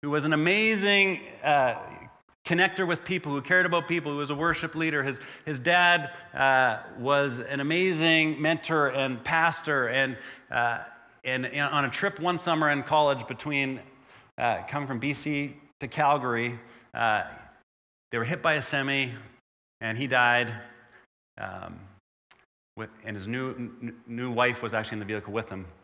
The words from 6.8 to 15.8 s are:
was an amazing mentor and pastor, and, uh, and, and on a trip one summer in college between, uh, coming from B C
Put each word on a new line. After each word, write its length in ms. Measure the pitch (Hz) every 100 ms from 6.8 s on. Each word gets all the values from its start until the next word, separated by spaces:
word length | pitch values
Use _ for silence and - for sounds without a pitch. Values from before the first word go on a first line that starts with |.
| - -
was 420 | 123 143 143 123
an 200 | - 139
amazing 800 | 139 165 185 160 165 160 156 139
mentor 480 | 156 165 - 160 139
and 340 | 131 135 123
pastor, 680 | 120 165 165 160 - 143 120
and, 280 | 131 135 117 - - _
uh, 280 | 123 117 113 - - - _
and, 200 | 131 131
and 160 | 127 143 143
on 100 | 147
a 60 | 135
trip 300 | - 202 196
one 180 | 170 175
summer 320 | - 160 151
in 120 | 143
college 420 | 135 151 147 131 113
between, 540 | 123 151 143 135 131 - - - - _ -
uh, 240 | 120 98 -
coming 160 | 143 139
from 120 | 123
B 140 | 139
C 440 | 139 151 147 143 - - _